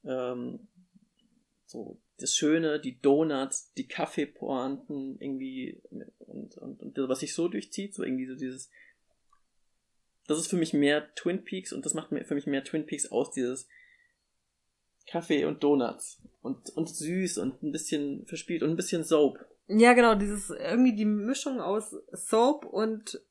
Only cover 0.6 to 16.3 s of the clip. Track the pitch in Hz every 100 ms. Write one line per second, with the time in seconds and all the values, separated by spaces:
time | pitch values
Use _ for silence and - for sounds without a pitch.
0.6 | - _ _ _ _ _ _ _ _ _
1.6 | _ 127 104 - _ _ - - 151 165
2.6 | 160 151 131 127 139 143 160 139 135 -
3.6 | - - - - 160 - 143 - - 135
4.6 | 131 139 - 143 135 131 139 135 131 131
5.6 | 127 - - - - _ - - - -
6.6 | 135 139 - 139 131 131 147 - 175 202
7.6 | - - 202 - - 131 127 127 127 131
8.6 | - _ _ _ _ _ _ _ _ _
9.6 | _ _ _ _ _ _ - 151 185 180
10.6 | 160 147 143 147 - - 175 190 - 190
11.6 | - - - 160 - 147 - 143 143 135
12.6 | - 160 147 147 - 117 147 - 123 135
13.6 | - - _ _ _ _ _ _ _ _
14.6 | _ _ _ _ - 170 170 151 151 156
15.6 | 147 143 120 - - - -